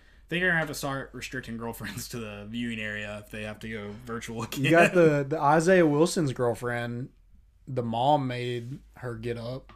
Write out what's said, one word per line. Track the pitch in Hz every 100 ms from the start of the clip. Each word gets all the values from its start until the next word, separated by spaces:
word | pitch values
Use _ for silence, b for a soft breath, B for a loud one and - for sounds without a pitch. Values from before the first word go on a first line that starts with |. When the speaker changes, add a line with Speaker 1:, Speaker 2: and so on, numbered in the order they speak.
| b b b
Speaker 1:
think | 170
they're | 185
gonna | 165
have | 151
to | 139
start | 143 135 -
restricting | 127 - 131 123 117
girlfriends | 117 110 104 104 113
<laughs> |
to | 123
the | 107 104 104
viewing | 117 120 113
area | 107 104 104 104
if | 98
they | 110
have | 107 107
to | 113
go | 110 104 104 120
virtual | 117 117 113
again. | 117 147 143
Speaker 2:
You |
got | 165 170 180
the, | 160 147 139
the | 156
Isaiah | 143 160 165 185 160
Wilson's | 147 170 196 143
girlfriend. | 120 123 113 123 120 120 120 131 _ _ - - _ -
The | 127
mom | 120 113 135 147 131
made | 123 123 120 117 139 - -
her | 127 113
get | 117 117
up | 117 131 -